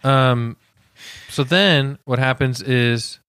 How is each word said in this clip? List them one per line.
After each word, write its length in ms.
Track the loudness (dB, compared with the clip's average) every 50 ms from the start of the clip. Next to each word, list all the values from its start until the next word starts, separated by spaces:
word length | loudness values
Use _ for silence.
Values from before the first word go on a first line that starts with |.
| 2
Um, 540 | 2 2 4 4 2 2 0 -2 -6 -8 _ _ _ _ _ _ _ _ _ -20 -20 -20 -20 -20 -10
so 140 | -4 -4 -2
then 540 | 0 2 2 4 4 4 2 0 -2 -6 -10 _
what 140 | -4 -2 0
happens 420 | 0 0 0 0 -2 -2 -2 -4
is 580 | -2 0 0 2 2 2 0 -2 -4 -10 -16 _ _